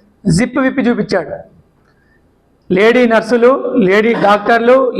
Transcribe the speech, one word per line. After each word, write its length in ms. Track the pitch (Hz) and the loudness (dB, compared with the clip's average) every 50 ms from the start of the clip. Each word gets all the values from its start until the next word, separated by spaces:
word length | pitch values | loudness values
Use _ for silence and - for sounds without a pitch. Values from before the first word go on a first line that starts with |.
| _ _ _ _ - 202 165 | _ _ _ _ -4 -2 0
జిప్ 220 | 170 247 247 - 285 262 | 0 0 -2 -2 -2 -2
విప్పి 180 | 262 262 262 196 240 | -2 -2 -2 -2 -2
చూపించాడు. 460 | 233 196 196 - 202 190 156 - 98 - - - _ _ _ _ _ _ _ _ _ _ _ _ _ _ _ _ _ _ _ _ _ _ _ - | -2 -4 -4 -4 -6 -6 -6 -8 -12 -16 -16 -20 _ _ _ _ _ _ _ _ _ _ _ _ _ _ _ _ _ _ _ _ _ _ _ -4
లేడీ 300 | 180 180 208 226 240 254 247 226 226 | -2 2 2 2 4 4 2 2 2
నర్సులు, 360 | 220 220 214 247 240 226 240 269 285 - - - 277 202 | 0 0 0 0 2 2 2 2 0 -2 -4 -2 0 0
లేడీ 240 | 180 190 214 214 233 233 175 180 | 2 2 2 2 0 0 0 0
డాక్టర్లు, 500 | 196 208 208 202 220 233 233 233 240 247 262 269 247 - | 0 0 0 0 0 0 0 2 2 2 2 2 0 -2